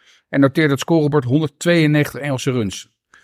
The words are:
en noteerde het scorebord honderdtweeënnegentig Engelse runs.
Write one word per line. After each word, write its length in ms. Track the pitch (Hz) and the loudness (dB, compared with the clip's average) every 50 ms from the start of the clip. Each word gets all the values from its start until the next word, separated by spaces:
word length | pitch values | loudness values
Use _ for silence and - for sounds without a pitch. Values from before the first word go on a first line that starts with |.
| _ _ _ _ _ _ | _ _ _ _ _ _
en 120 | - 143 | 0 2
noteerde 300 | 139 135 - 165 156 139 | 2 2 2 2 0 0
het 100 | 139 131 | 0 -2
scorebord 440 | - - 170 160 147 143 147 147 139 | -2 0 0 0 2 2 0 0 0
honderdtweeënnegentig 960 | 120 131 156 160 143 - _ - 170 175 165 156 147 151 151 143 - - 123 | 0 0 0 -2 -4 -6 _ -2 0 2 2 2 2 2 2 0 -2 -4 -8
Engelse 300 | 139 147 131 123 - 139 | -8 -6 -6 -4 -4 -2
runs. 380 | 127 123 107 95 - - - - _ _ _ _ _ - | -2 -2 -2 -4 -6 -10 -16 -20 _ _ _ _ _ -20